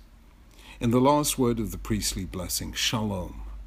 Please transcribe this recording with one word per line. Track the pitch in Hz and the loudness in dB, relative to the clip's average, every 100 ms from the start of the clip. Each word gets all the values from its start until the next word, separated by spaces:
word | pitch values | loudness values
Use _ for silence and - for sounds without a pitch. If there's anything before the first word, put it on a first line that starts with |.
| - - - - - - - - | -14 -20 -20 -20 -20 -20 -20 -4
in | 120 | 2
the | 123 | 6
last | 131 147 147 - | 6 6 4 2
word | 120 117 | 2 2
of | 101 | -2
the | 92 | -6
priestly | - 107 - - 90 | -2 -2 -2 -4 -6
blessing, | 92 85 - - | -6 -6 -4 -6
shalom, | - - 117 107 95 87 - - - | -4 -2 0 -2 -4 -6 -10 -12 -14